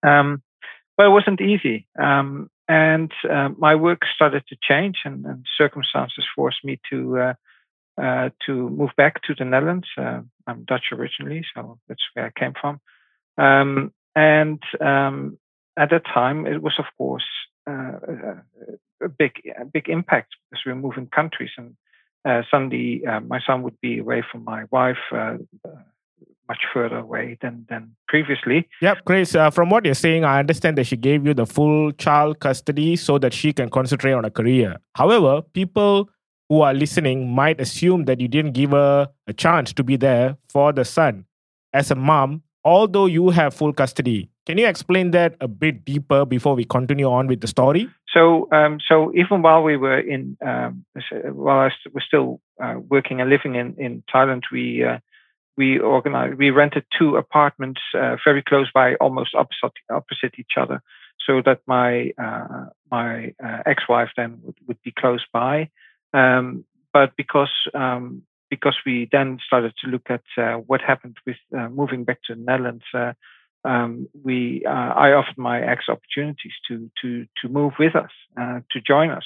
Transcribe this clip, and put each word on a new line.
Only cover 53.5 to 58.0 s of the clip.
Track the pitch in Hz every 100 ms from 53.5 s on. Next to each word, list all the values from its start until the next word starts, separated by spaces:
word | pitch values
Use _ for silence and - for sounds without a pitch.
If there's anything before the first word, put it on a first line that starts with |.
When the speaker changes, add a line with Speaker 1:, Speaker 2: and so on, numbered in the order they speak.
| 123
Speaker 1:
in, | 123 -
in | 131 120 -
Thailand, | 131 135 127 123
we, | 127 123 120
uh, | 123 120 _ _ _ _ _ -
we | 135 135
organized, | 110 131 143 131 127 135
we | 143
rented | 135 147 143 - -
two | 160 -
apartments, | 139 151 147 - 135 131 -
uh, | -